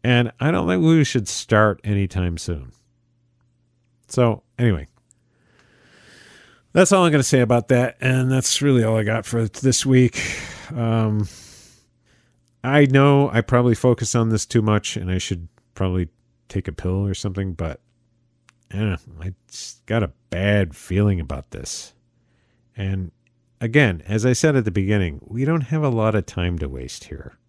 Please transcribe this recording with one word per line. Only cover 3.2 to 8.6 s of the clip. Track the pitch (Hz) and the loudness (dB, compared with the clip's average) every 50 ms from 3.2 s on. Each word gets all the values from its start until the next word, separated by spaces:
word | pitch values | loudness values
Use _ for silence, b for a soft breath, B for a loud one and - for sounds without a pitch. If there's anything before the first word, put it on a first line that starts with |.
| _ _ _ _ _ _ _ _ _ _ _ _ _ _ _ _ _ | _ _ _ _ _ _ _ _ _ _ _ _ _ _ _ _ _
So, | _ - 127 123 117 107 - _ _ _ | _ 0 2 2 2 0 -2 _ _ _
anyway, | - 123 117 95 76 69 - _ _ _ _ _ _ _ b b b b b b b b b b b b b b b b b b b b b b b b b b b b b _ | 0 0 0 0 0 -4 -12 _ _ _ _ _ _ _ b b b b b b b b b b b b b b b b b b b b b b b b b b b b b _
that's | 165 185 165 | 4 4 6
all | 196 190 180 | 6 4 4
I'm | 165 | 4
gonna | 147 143 127 | 4 2 2
say | - - 131 | 4 2 2
about | 123 113 120 120 117 - | 4 4 2 0 2 2
that, | 131 120 127 123 - _ | 2 2 2 -2 -4 _
and | - 127 127 131 127 131 | -4 -2 0 0 0 2
that's | 131 131 123 - - - | 0 0 0 0 -2 0